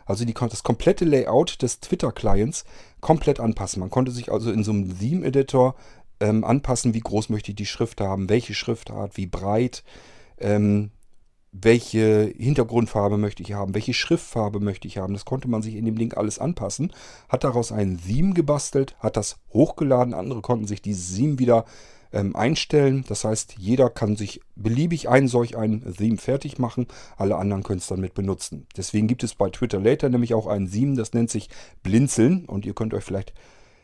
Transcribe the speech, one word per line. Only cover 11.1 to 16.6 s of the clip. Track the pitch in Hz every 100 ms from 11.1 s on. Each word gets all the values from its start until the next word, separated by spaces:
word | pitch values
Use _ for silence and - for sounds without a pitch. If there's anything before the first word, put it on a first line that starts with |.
| - _ _ _ 95
welche | 110 120 - 110 110 107 107 -
Hintergrundfarbe | 123 147 117 120 113 110 101 104
möchte | 104 -
ich | -
haben, | 101 98 101
welche | 117
Schriftfarbe | 117 - 165 - 117 104 104
möchte | 101 95 95
ich | 101
haben. | 92
Das | 101
konnte | - 131 127
man | 113
sich | 107 107
in | 113
dem | 110
Ding | 117
alles | - 107 -
anpassen, | 156 175